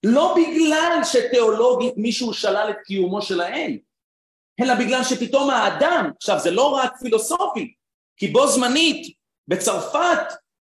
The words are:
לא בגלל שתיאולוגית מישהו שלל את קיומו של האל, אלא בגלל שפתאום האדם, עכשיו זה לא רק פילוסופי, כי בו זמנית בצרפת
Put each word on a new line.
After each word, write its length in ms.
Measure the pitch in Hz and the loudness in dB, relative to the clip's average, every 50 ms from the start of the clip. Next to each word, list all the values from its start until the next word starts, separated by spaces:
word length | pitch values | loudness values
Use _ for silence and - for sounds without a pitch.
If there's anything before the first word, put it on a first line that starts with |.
| - | 0
לא 320 | 208 233 277 330 370 - | 2 4 4 4 4 4
בגלל 640 | 349 330 320 330 311 330 302 302 311 330 349 339 311 - | 2 2 2 2 2 2 2 2 2 2 2 2 0 0
שתיאולוגית 880 | - - 247 233 - 254 240 226 220 214 214 233 254 247 - 226 247 - | 2 2 0 2 2 2 2 4 4 4 4 4 4 4 2 0 -2 -2
מישהו 380 | - 214 240 214 - 247 226 208 | -2 -2 -2 -2 -2 -4 -6 -4
שלל 360 | - - 208 190 202 214 214 | -4 -2 -2 0 0 -2 -2
את 60 | 202 - - | -4 -8 -8
קיומו 360 | - 196 196 185 180 190 208 - | -6 -2 -2 0 0 -2 -4 -4
של 180 | - 190 175 | -4 -4 -4
האל, 380 | 175 185 233 302 320 - 233 - - _ _ _ _ _ _ _ _ _ _ _ _ _ _ - | -4 -4 -4 -6 -6 -6 -6 -8 -10 _ _ _ _ _ _ _ _ _ _ _ _ _ _ -2
אלא 140 | 240 254 247 | 0 0 2
בגלל 300 | 214 247 208 254 254 247 | 0 0 0 0 0 0
שפתאום 460 | - 254 - 240 - - 277 277 277 | -2 -2 -2 -2 0 0 0 2 2
האדם, 600 | 262 233 214 196 - - 277 330 359 311 208 151 - | 0 0 0 0 0 0 0 0 2 0 -2 -4 -6
עכשיו 220 | - - - 190 - | -6 -4 -2 -2 0
זה 120 | - 175 | 0 0
לא 160 | 175 214 262 294 277 | 0 2 2 2 2
רק 180 | 277 254 247 - - - | 0 -2 -2 -4 -8 -4
פילוסופי, 720 | 247 220 220 220 - 330 349 403 - - - - - - _ _ _ _ _ _ _ _ | -2 -2 -2 0 -2 -2 -2 -2 -4 -4 -6 -8 -10 -12 _ _ _ _ _ _ _ _
כי 120 | _ 202 175 | _ -6 0
בו 180 | 147 240 277 | 2 2 2
זמנית 720 | 277 214 247 254 240 254 311 330 320 240 - - - - _ _ _ _ _ _ - | 4 2 0 0 0 2 2 2 2 0 -2 -8 -14 -20 _ _ _ _ _ _ -4
בצרפת 840 | 170 - - 226 196 - - - - 294 349 349 330 - - - - - _ _ _ _ | -4 -2 -2 -2 -2 -4 -4 -4 -2 0 0 2 0 0 -2 -6 -10 -14 _ _ _ _